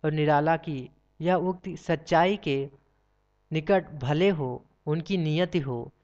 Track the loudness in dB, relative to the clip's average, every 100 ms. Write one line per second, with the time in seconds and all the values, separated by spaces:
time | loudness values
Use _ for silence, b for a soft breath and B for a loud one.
0 | -2 0 4 4 4 0 -2 -8 -10 _
1 | _ _ 0 0 0 -4 -10 -10 -4 -4
2 | 2 4 4 0 -2 -2 -4 -12 _ _
3 | _ _ _ _ _ -4 2 2 2 -6
4 | -2 2 2 2 -4 -6 _ _ -4 -4
5 | -2 -2 0 0 0 0 -2 -6 -8 _